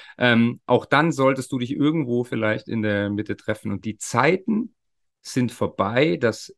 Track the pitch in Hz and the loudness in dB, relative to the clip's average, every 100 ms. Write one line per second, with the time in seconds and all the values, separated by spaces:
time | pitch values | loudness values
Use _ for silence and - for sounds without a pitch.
0 | - - 123 117 117 123 - 123 - 139 | -18 0 4 4 4 0 0 0 2 2
1 | 165 135 135 135 127 131 120 - 147 160 | 2 2 2 2 -2 -6 -4 -2 0 0
2 | 127 120 120 120 110 113 - 113 107 101 | -2 -2 -2 -2 0 -2 -4 -4 0 0
3 | 101 101 104 104 - 107 107 101 110 104 | 0 -2 -4 -6 -6 -6 -4 -6 -6 -10
4 | - 120 135 190 - 214 - _ _ _ | -4 2 2 2 0 -2 -4 _ _ _
5 | _ _ - - 123 - 101 - 98 120 | _ _ -8 -2 -2 -2 -4 -2 -2 2
6 | 156 175 117 104 - | 2 2 0 -2 -8